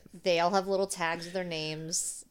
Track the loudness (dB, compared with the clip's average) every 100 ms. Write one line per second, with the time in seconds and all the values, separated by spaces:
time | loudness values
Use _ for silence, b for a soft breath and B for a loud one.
0 | -12 -4 2 4 6 4 2 0 0 0
1 | -2 -2 -4 -4 -4 -4 -4 -6 -4 -2
2 | -4 -6 -10